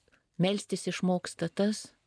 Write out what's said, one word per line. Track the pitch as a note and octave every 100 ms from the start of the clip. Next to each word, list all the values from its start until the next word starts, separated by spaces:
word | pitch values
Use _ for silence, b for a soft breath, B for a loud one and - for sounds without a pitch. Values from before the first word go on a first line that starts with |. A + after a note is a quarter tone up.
| _ _ _ -
melstis | F3+ G3+ - F#3+ -
išmoksta | - F#3 F3+ - - E3
tas, | - G3+ G#3+ - _